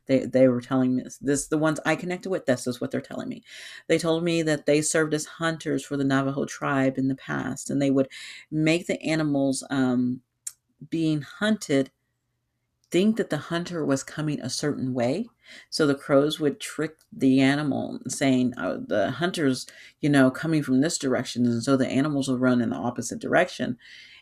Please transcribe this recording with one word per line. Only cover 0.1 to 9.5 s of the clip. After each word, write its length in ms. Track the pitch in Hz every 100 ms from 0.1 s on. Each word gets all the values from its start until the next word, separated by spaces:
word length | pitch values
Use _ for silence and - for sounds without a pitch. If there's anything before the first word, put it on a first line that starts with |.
| 131 -
they 220 | 127 131
were 120 | 123
telling 360 | 123 131 127 127
me 60 |
this, 160 | - -
this, 280 | 131 143 -
the 100 | 156
ones 220 | 156 151 -
I 100 | 160
connected 340 | 180 180 190
with, 160 | 180 -
this 200 | 123 -
is 140 | 120
what 100 | 127
they're 100 | 127
telling 280 | - - -
me. 140 | - - - - - -
They 100 | 165
told 260 | 165 160
me 180 | 170 165
that 240 | 156 151 -
they 160 | 147
served 320 | 151 165 156
as 100 | 147 -
hunters 580 | - 165 160 156 139
for 120 | - 143
the 80 |
Navajo 400 | 139 135 135 139
tribe 540 | 143 - 147 139 135 135
in 100 | 135
the 60 |
past, 560 | 135 - 143 131 - -
and 100 | 139
they 100 | 139
would 180 | 135 135 - - - -
make 360 | 156 156 170 190
the 140 | -
animals, 600 | - 160 151 143 139